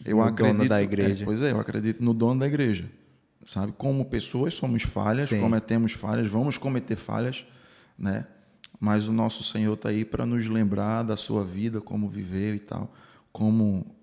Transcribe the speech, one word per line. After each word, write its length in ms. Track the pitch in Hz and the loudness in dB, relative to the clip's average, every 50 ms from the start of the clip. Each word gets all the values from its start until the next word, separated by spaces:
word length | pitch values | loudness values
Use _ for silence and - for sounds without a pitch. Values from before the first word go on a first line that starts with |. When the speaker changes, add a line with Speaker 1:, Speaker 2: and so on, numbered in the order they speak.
| - | -4
Speaker 1:
eu 120 | - 107 107 | 0 2 4
Speaker 2:
no 60 | 113 | 4
Speaker 1:
acredito, 340 | 113 110 110 113 110 107 104 | 4 4 4 4 4 4 4
Speaker 2:
dono 120 | 127 127 | 4 4
da 100 | 110 104 | 4 4
Speaker 1:
é, 40 | 98 | 2
Speaker 2:
igreja. 420 | 98 101 101 98 98 98 98 101 | 2 2 2 2 2 2 0 0
Speaker 1:
pois 160 | 107 107 113 139 | -2 0 0 0
é, 80 | 143 | 0
eu 80 | 117 107 | 0 0
acredito 440 | 110 - - 110 104 113 110 - 120 | -2 -2 -2 -2 0 -2 0 0 2
no 100 | 120 117 | 2 2
dono 240 | 113 117 117 127 131 | 4 2 2 2 2
da 80 | 135 139 | 0 0
igreja. 420 | 147 147 139 117 104 90 87 90 - - _ _ _ _ _ _ _ _ - | 2 2 2 2 0 0 -4 -8 -14 -18 _ _ _ _ _ _ _ _ -14
Sabe? 280 | - - 95 98 104 - - | -8 -4 -4 -4 -4 -4 -4
Como 260 | 135 139 135 135 127 | -2 0 0 0 0
pessoas 500 | 135 127 110 - - - 123 139 160 - | -2 -2 -4 -4 -2 -2 -2 -2 -2 -2
somos 260 | - - 131 117 113 - | -2 -2 0 0 0 -2
falhas, 460 | - - 101 101 104 110 131 147 135 | -2 -2 -2 0 0 2 2 0 0
Speaker 2:
Sim. 100 | 117 104 | 2 2
Speaker 1:
cometemos 520 | 110 113 113 110 - - 113 113 113 110 - | 2 4 2 2 2 2 2 2 2 2 0
falhas, 320 | - - 104 110 120 113 104 | -2 -4 -2 0 0 0 0
vamos 300 | 98 113 131 147 131 - | 2 0 0 0 -2 -2
cometer 380 | - 139 131 123 127 - 113 | -4 -2 -2 -2 -2 -4 -6
falhas, 500 | 101 - - 107 110 117 127 131 - - - - - - - - - - _ _ - | -6 -6 -4 -4 -2 -2 -2 -4 -6 -10 -16 -20 -20 -20 -20 -20 -20 -20 _ _ -6
né? 280 | - 98 95 110 - - - - _ _ _ _ - - - - | -4 -4 -2 -4 -6 -10 -16 -20 _ _ _ _ -20 -20 -10 -2
Mas 280 | 101 104 104 107 107 110 | 0 2 2 2 2 2
o 60 | 110 | 0
nosso 300 | 110 110 110 - - - | 0 0 0 -2 -4 -4
Senhor 320 | - - 110 110 107 107 107 | -4 -2 0 0 0 0 0
tá 120 | - 110 | -2 -2
aí 140 | 107 107 113 | 0 -2 -2
pra 220 | - - - 120 | -2 -2 -2 -2
nos 220 | 120 120 120 110 113 | 0 0 0 0 0
lembrar 560 | 110 113 110 98 98 98 101 107 110 113 117 | 2 2 2 2 2 0 0 0 0 0 0
da 120 | 110 107 | -2 -2
sua 280 | 101 - - 110 107 98 | -4 -2 -2 -2 -2 -2
vida, 340 | 90 90 98 107 117 110 107 | -2 -4 -4 -4 -4 -4 -6
como 300 | - - 107 107 104 101 | -6 -6 -4 -4 -4 -4
viveu 460 | 101 101 98 90 92 95 101 107 104 | -4 -6 -8 -4 -4 -2 -2 -2 -2
e 40 | 101 | -4
tal, 320 | - - - - 104 107 - - - - - - _ _ | -6 -8 -8 -8 -8 -10 -12 -18 -20 -20 -20 -20 _ _
como, 540 | - - 107 107 110 113 107 104 98 90 85 - - - | -6 0 2 4 4 4 4 4 2 0 -2 -6 -12 -20